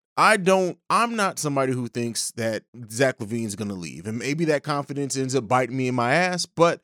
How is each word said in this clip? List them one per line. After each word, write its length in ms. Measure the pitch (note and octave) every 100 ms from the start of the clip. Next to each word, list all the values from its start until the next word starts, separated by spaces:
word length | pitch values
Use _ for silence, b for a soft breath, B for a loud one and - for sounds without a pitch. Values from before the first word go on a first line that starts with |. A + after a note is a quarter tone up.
| _
I 220 | - F3+ G#3+
don't, 420 | F3+ F#3+ F#3 - -
I'm 260 | F#3 A#3 A3+
not 220 | G3 D3
somebody 340 | D3+ C#3 C3
who 160 | B2+ A#2+
thinks 440 | B2 A#2+ A2+ -
that 320 | - A2+ G#2+ - B2 A2
Zach 260 | A2+ C3+ -
LaVine's 380 | G#2 A#2 A2+ G2
gonna 160 | G#2
leave. 340 | F#2+ E2 C2+ G2
And 120 | A2+
maybe 260 | C3 D3+ D#3+
that 160 | C#3+
confidence 540 | D3 C#3+ C#3 C#3 C#3 C3+
ends 180 | C3
up 140 | C3 G#2+
biting 280 | B2+ B2+ C3
me 120 | B2+
in 60 |
my 180 | B2+ A#2+
ass, 320 | D3+ F3+ F3+
but 380 | - - E3+ C#3+